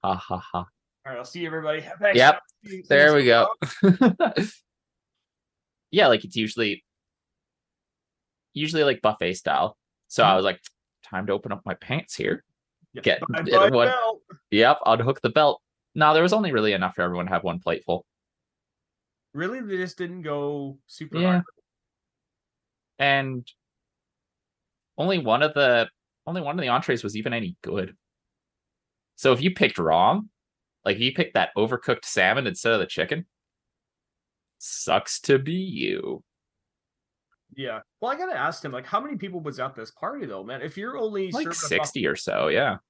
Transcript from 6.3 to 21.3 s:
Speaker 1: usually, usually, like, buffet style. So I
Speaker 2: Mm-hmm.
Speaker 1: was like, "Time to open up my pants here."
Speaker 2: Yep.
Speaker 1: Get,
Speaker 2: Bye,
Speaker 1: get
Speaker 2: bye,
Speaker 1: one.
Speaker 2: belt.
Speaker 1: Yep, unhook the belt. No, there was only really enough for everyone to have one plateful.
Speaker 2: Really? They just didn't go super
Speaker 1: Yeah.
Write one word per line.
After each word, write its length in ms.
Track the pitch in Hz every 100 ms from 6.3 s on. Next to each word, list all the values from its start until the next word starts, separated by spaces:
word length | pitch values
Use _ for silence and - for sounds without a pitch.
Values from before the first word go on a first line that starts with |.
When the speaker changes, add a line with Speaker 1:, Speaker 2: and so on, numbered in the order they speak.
| 120
Speaker 1:
usually, 480 | 107 - 110 98 _ _ _ _ _ _ _ _ _ _ _ _ _ _ _ _ _
usually, 300 | - 156 160
like, 180 | 143 123
buffet 320 | 107 107 87
style. 440 | 92 - 71 92 - _ _ _
So 160 | -
I 40 | 107
Speaker 2:
Mm-hmm. 80 | 95
Speaker 1:
was 80 | 98
like, 160 | 90 - _ _ _
"Time 240 | - 95 104
to 60 |
open 180 | 98 -
up 100 | 101 -
my 80 |
pants 420 | 90 - 139 - -
here." 280 | - - _ _ _ _ _
Speaker 2:
Yep. 100 | -
Speaker 1:
Get, 160 | - - -
Speaker 2:
Bye, 140 | -
Speaker 1:
get 160 | 170 -
Speaker 2:
bye, 100 | 190
Speaker 1:
one. 180 | 127 120
Speaker 2:
belt. 320 | 254 226 220 _ - _
Speaker 1:
Yep, 260 | 104 117 151 -
unhook 360 | 113 120 139
the 80 | 127
belt. 320 | 135 147 - _ _ _ -
No, 180 | 151
there 100 | 156
was 80 | 175
only 200 | 214 196
really 180 | 127 107
enough 220 | 98 92 -
for 60 |
everyone 240 | 87 90 87
to 60 |
have 100 | 90
one 160 | 90 85
plateful. 460 | - 85 - 87 - _ _ _ _ _ _ _ _ _ _ _ _
Speaker 2:
Really? 260 | 139 180 254
They 160 | 220 190
just 200 | 185 -
didn't 240 | 180 180
go 560 | 156 147 143 147 139 135 _
super 300 | - 156 156
Speaker 1:
Yeah. 140 | 180